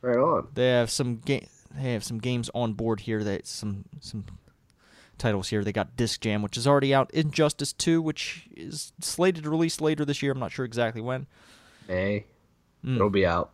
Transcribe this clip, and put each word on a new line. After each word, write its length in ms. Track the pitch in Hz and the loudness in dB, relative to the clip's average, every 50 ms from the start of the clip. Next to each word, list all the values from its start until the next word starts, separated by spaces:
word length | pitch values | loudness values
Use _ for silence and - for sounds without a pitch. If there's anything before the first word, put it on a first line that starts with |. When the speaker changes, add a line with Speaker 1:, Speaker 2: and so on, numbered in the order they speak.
Speaker 1:
Right 160 | - 127 120 117 | 0 2 2 4
on. 300 | 135 165 160 98 - - - | 4 4 2 0 -2 -4 -2
Speaker 2:
They 140 | - 123 127 | 0 2 4
have 200 | 127 123 120 113 | 4 4 2 2
some 280 | - - 143 123 120 113 | 0 -2 0 -2 -2 -4
ga-, 300 | - - 139 - - - _ _ _ - - | -2 -2 -2 -2 -4 -10 _ _ _ -18 -10
they 180 | 143 131 127 123 | -6 -4 -2 -2
have 100 | 107 98 | -2 -4
some 140 | - 123 110 | -6 -8 -4
games 300 | 101 127 123 120 117 120 - | -2 -2 -2 -2 -4 -4 -4
on 180 | 120 120 113 107 | -2 -2 -2 -2
board 280 | 101 113 113 113 101 | -2 0 0 0 -2
here 220 | - - 110 107 107 | -2 -2 -2 -2 0
that 220 | 104 98 90 - | -2 -2 -4 -4
some, 400 | - - - - 104 101 101 117 - - 147 | -8 -12 -8 -6 -6 -6 -8 -10 -14 -18 -16
some 260 | - - - 110 98 - - - _ - _ _ _ _ _ _ _ _ _ - - _ _ - | -16 -10 -10 -10 -10 -10 -16 -20 _ -20 _ _ _ _ _ _ _ _ _ -20 -20 _ _ -2
titles 320 | - 117 104 98 95 - | 0 0 0 0 0 0
here. 140 | - 107 101 | -2 0 0
They 80 | 104 98 | 0 0
got 220 | 107 101 - - | -2 -2 -4 0
Disc 240 | - 123 110 - - | -2 0 0 0 -2
Jam, 200 | - 113 107 104 | -2 0 0 0
which 160 | 104 101 - - | -2 -2 -4 0
is 80 | 117 | 4
already 280 | 139 143 143 139 135 135 | 4 6 6 6 6 4
out. 180 | 135 131 - | 4 4 2
Injustice 640 | - 156 160 151 139 - 156 147 - - 147 139 - | 2 0 0 0 2 2 2 2 2 -2 -6 -6 -4
Two, 280 | _ - - 165 165 | _ 2 2 4 4
which 460 | 160 160 156 - - - - 170 - - - | 2 0 -4 -4 -6 -8 -8 -12 -16 -20 -18
is 380 | - 82 - - 147 - - _ - | -14 -14 -12 -10 -10 -12 -12 _ -10
slated 420 | 165 - - - 175 185 185 165 151 | -8 -8 0 4 4 4 4 2 -2
to 60 | 151 | -2
release 300 | 156 160 170 165 - - | 0 2 2 0 0 0
later 240 | 156 156 156 147 151 | 0 0 2 2 0
this 160 | 139 143 - - | -2 -2 -2 0
year. 80 | 139 | -2
I'm 80 | 139 131 | -2 -2
not 120 | 123 101 | -4 -6
sure 140 | - - 131 | -4 -6 -6
exactly 360 | 123 113 120 120 113 110 117 | -4 0 0 0 0 0 -4
when. 260 | 110 123 127 131 135 - _ - - - - - - - - - - - | -4 -4 -4 -6 -6 -10 _ -20 -20 -20 -20 -20 -20 -20 -20 -20 -10 -4
Speaker 1:
May. 380 | 92 90 92 98 104 104 104 _ _ _ _ _ _ _ _ _ _ _ - | -2 -2 0 0 0 -2 -4 _ _ _ _ _ _ _ _ _ _ _ -4
Speaker 2:
Mm. 120 | 131 131 | -2 2
Speaker 1:
It'll 140 | 120 98 104 | 2 2 4
be 160 | 95 98 95 | 4 4 4
out. 260 | 87 85 87 78 - | 4 4 2 0 -2